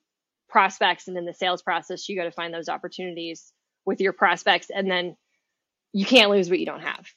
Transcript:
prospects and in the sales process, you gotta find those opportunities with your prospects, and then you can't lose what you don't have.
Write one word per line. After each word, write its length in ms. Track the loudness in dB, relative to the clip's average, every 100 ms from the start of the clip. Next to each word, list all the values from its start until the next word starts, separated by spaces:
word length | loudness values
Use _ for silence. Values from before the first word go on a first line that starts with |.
| _ _ _ _ _
prospects 600 | 2 2 2 0 0 -4
and 80 | -10
in 80 | -8
the 80 |
sales 280 | -4 -2 -2
process, 460 | -2 -4 -4 -10 -8
you 80 | -6
gotta 140 | -6
find 220 | -6 -10
those 140 | -8 -8
opportunities 840 | -8 -8 -10 -10 -8 -10 -12 -16 _ _ _
with 160 | -6 -2
your 120 | -2
prospects, 580 | 2 2 2 2 2 0
and 200 | -4 0
then 260 | 0 -2 -8 _ _ _ _ _ _ _
you 120 | -4
can't 260 | 4 6 6
lose 180 | 4 2
what 80 | 0
you 80 | -2
don't 140 | -8
have. 240 | -10 -12 -14